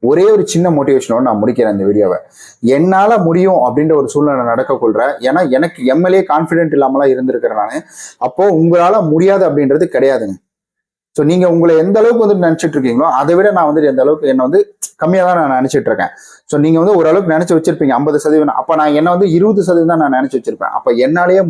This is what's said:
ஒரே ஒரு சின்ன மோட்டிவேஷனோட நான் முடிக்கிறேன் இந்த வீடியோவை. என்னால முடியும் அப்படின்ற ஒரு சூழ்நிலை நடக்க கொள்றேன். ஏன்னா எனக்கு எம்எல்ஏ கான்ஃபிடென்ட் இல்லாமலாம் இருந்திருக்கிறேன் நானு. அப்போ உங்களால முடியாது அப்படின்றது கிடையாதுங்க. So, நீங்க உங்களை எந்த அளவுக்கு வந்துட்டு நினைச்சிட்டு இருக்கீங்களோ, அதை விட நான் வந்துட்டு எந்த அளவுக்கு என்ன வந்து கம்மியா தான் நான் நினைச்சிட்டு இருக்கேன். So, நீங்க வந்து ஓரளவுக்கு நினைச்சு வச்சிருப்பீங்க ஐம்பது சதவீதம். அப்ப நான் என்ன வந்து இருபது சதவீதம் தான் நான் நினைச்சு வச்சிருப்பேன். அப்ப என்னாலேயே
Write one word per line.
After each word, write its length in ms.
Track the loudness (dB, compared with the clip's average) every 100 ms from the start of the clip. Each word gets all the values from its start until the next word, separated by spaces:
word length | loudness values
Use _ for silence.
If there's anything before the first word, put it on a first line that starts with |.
ஒரே 300 | 0 2 4
ஒரு 160 | 2 0
சின்ன 240 | 0 0
மோட்டிவேஷனோட 500 | 0 0 0 0 -2
நான் 200 | 0 0
முடிக்கிறேன் 280 | -2 0 0
இந்த 120 | 0
வீடியோவை. 340 | 0 0 0 -2 -8 _ -20 -6
என்னால 580 | -2 0 2 2 2 2
முடியும் 360 | 0 2 2
அப்படின்ற 400 | 2 0 0 0
ஒரு 140 | 0 0
சூழ்நிலை 360 | 0 0 0
நடக்க 280 | -2 -2 -2
கொள்றேன். 400 | -2 -2 0 -2 -2
ஏன்னா 300 | -2 0 0
எனக்கு 340 | 0 -2 -4
எம்எல்ஏ 360 | -2 0 2 0 0
கான்ஃபிடென்ட் 460 | -2 0 -2 0 0
இல்லாமலாம் 360 | 0 0 0
இருந்திருக்கிறேன் 420 | 0 -2 -2 -4 -4
நானு. 260 | -6 -6 -12 -20 -20 -8
அப்போ 320 | -8 0 0
உங்களால 580 | 2 2 2 2 0 0
முடியாது 360 | 0 2 2 0
அப்படின்றது 380 | 0 0 0 0
கிடையாதுங்க. 440 | 0 0 0 -4 -12 _ _ _ _ _ _ _ -4
So, 100 | 0
நீங்க 220 | 2 2
உங்களை 280 | 2 2 2
எந்த 220 | 2 2
அளவுக்கு 260 | 2 2
வந்துட்டு 220 | 2 2 0
நினைச்சிட்டு 280 | 0 -2 -2
இருக்கீங்களோ, 320 | -2 0 0 0
அதை 140 | 0
விட 160 | 2 2
நான் 180 | 2 0
வந்துட்டு 240 | 0 0
எந்த 100 | 0
அளவுக்கு 260 | 0 0 0
என்ன 140 | 0
வந்து 340 | 0 0 -2 -6 -16 -6
கம்மியா 280 | -2 0
தான் 240 | 0 0 0
நான் 160 | -2
நினைச்சிட்டு 260 | -2 -2 -2
இருக்கேன். 220 | -4 -6 -8 -20 -20 -6
So, 140 | -2
நீங்க 180 | 2 2
வந்து 180 | 2 2
ஓரளவுக்கு 380 | 2 0 0 -2
நினைச்சு 220 | 0 0
வச்சிருப்பீங்க 380 | 0 -2 -2 0
ஐம்பது 180 | 0 -2
சதவீதம். 400 | 0 0 0 -2
அப்ப 120 | -4
நான் 180 | -2 0
என்ன 180 | 0 0
வந்து 200 | 0 0
இருபது 320 | 2 0 0
சதவீதம் 300 | 0 0 0
தான் 100 | 0
நான் 120 | 0 -2
நினைச்சு 220 | -2 -6
வச்சிருப்பேன். 340 | -6 -8 -6 -6
அப்ப 140 | -2
என்னாலேயே 520 | 0 0 0 0 0 0